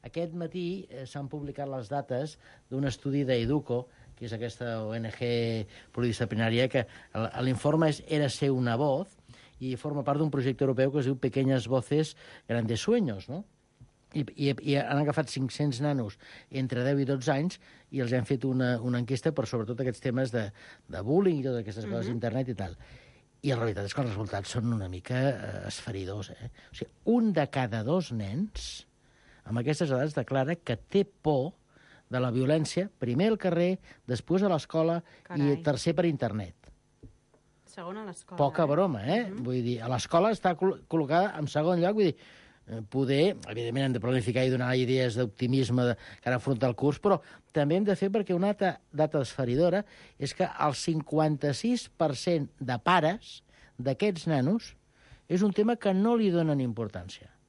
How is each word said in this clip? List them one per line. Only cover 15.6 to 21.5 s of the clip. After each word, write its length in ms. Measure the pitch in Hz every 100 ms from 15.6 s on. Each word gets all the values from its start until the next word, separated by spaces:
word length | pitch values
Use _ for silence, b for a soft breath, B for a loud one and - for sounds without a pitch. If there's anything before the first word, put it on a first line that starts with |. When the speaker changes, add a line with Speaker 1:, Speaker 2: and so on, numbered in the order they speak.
| 147 120
Speaker 1:
nanos 380 | 147 139 107 - B B B
entre 320 | 135 131 120 131
deu 140 | 143
i 40 | 131
dotze 220 | 139 120
anys 220 | 139 165 - B B B
i 120 | 135
els 80 | 120
han 140 | 127 110
fet 140 | 135 135
una, 300 | 127 127 120
una 220 | 123 123
enquesta 300 | 120 131 165
per, 140 | 143 113
sobretot, 300 | 123 107 120
aquests 220 | 127 113
temes 260 | 131 123 131
de, 140 | 117 104 B B B -
de 160 | 87
bullying 380 | 104 165 196 151
i 60 |
totes 160 | 131